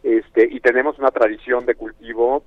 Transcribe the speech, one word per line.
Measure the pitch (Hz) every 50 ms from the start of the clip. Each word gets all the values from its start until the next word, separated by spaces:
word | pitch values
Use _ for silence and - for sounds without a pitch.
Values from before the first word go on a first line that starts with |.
este, | - 131 117 113 107 _ - 117 113
y | 120 - 123
tenemos | - 127 120 127 131 151 - -
una | 135 131
tradición | - - 117 107 107 104 - 127 123 123 123
de | 123 117
cultivo, | - 113 110 - _ 113 113 113 113 120 123 135 143 -